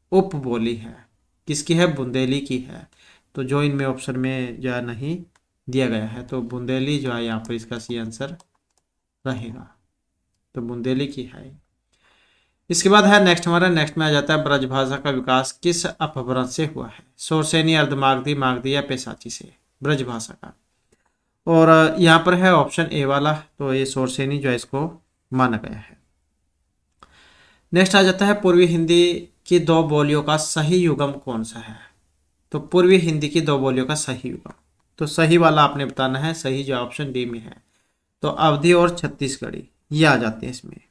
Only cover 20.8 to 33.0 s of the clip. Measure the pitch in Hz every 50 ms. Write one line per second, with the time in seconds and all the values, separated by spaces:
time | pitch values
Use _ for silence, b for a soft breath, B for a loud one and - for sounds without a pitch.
20.8 | _ _ _ _ _ _ _ _ _ _ _ _ _ 165 165 165 160 160 160 160
21.8 | 160 156 - - 175 165 160 165 165 180 180 175 185 190 180 156 139 - - -
22.8 | 165 151 - 151 139 135 139 139 143 151 156 151 - _ _ - 143 135 131 135
23.8 | 135 135 - 131 131 123 127 - 139 135 143 143 135 135 123 120 - - - 135
24.8 | 151 160 170 - _ _ _ _ _ _ 127 131 127 123 113 107 110 - - 110
25.8 | - - - _ _ _ _ _ _ _ _ _ _ _ _ _ _ _ _ _
26.8 | _ _ _ _ b b b b b b b b b b b b b _ - 175
27.8 | 190 185 202 196 185 196 185 185 202 202 208 208 - 185 180 175 180 165 170 165
28.8 | 165 160 170 175 175 175 175 - - - _ _ _ - 175 175 160 151 165 165
29.8 | 160 147 151 147 147 147 147 147 147 147 151 156 151 - - 160 151 151 180 180
30.8 | 175 165 143 135 143 139 143 143 - 131 123 113 113 110 - 117 113 113 110 -
31.8 | - - _ _ _ _ _ _ _ _ _ _ _ _ - 151 151 - - 180
32.8 | 180 180 190 185